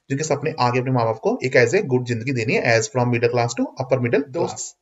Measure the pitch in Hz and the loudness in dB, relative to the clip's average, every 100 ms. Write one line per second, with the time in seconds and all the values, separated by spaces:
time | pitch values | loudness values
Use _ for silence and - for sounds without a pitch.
0 | - 135 151 135 156 - 123 127 127 127 | -8 -6 -2 -2 -2 0 2 2 0 0
1 | 113 113 - 254 131 131 117 185 165 127 | 0 0 -2 -2 2 4 4 4 2 0
2 | 120 113 117 131 113 208 127 113 110 127 | 0 -4 -4 -2 0 0 2 2 2 0
3 | 123 120 117 123 117 - 269 - 131 131 | 0 2 2 2 0 -2 -6 -6 -2 0
4 | 120 185 - 165 - - - - | 2 0 -2 -4 -6 -6 -14 -16